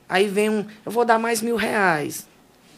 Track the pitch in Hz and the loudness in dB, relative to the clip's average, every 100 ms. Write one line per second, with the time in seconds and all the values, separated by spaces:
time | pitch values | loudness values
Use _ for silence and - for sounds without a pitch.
0 | - 180 208 196 214 214 208 - - 220 | -2 0 2 2 0 0 -4 -10 -6 0
1 | 233 226 233 226 226 226 - 220 185 156 | 2 2 2 -2 -2 -2 0 0 2 0
2 | 143 - - _ _ _ _ | -2 -8 -14 _ _ _ _